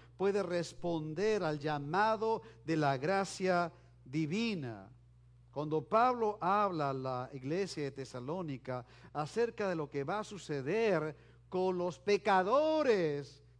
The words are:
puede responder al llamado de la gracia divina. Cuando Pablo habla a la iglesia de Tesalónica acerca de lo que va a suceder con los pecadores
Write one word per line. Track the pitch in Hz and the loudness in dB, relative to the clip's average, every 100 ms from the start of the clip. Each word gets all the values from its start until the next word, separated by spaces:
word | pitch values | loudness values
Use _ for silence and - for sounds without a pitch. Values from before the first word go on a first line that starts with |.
| - - | -18 -2
puede | 196 202 | 0 2
responder | 180 175 160 - 175 165 156 156 214 208 | 0 -2 -4 -4 -2 -2 -2 -2 0 2
al | 165 151 | 0 0
llamado | 151 147 143 180 214 220 220 226 - - 147 | -2 -2 0 2 2 2 0 -2 -6 -10 -2
de | 160 | 2
la | 143 135 | 2 2
gracia | 151 196 190 - 185 175 170 - - - - | 0 0 0 -2 2 2 0 -4 -20 -20 -6
divina. | 147 151 196 233 190 127 104 95 - - - - - - | -4 -2 0 0 -2 -6 -10 -14 -20 -20 -20 -20 -20 -12
Cuando | 139 151 156 | -6 -2 -2
Pablo | - 214 247 247 214 208 | 2 4 4 2 -2 0
habla | 175 202 202 165 143 | 0 2 2 0 -2
a | |
la | 135 131 127 127 | -2 -4 -4 -6
iglesia | 139 131 175 190 160 | -8 -4 -2 -2 -4
de | 143 | -6
Tesalónica | 135 131 127 123 185 165 131 - 123 117 - - | -6 -10 -10 -6 -6 -6 -8 -6 -8 -8 -18 -10
acerca | 143 151 220 233 220 196 | -6 -4 -2 -2 -2 -2
de | 170 | -2
lo | 143 | -4
que | 143 139 | -4 -4
va | 202 | -4
a | |
suceder | 208 196 - 147 131 214 226 165 156 - - - - | -6 -12 -6 -4 -2 2 4 2 0 -6 -18 -20 -6
con | 180 185 180 | -2 0 0
los | 175 - | -2 -4
pecadores | - 202 214 190 185 269 311 311 277 208 160 143 143 - - | 0 2 4 4 6 4 4 4 4 4 2 -2 -6 -14 -20